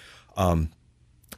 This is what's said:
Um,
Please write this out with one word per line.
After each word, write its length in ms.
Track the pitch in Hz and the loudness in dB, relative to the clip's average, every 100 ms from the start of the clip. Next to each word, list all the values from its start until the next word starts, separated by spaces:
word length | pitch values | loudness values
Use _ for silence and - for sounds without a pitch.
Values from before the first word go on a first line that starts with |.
| - - _ - | -20 -20 _ -2
Um, 340 | 92 85 80 - _ _ _ _ _ | 2 2 0 -6 _ _ _ _ _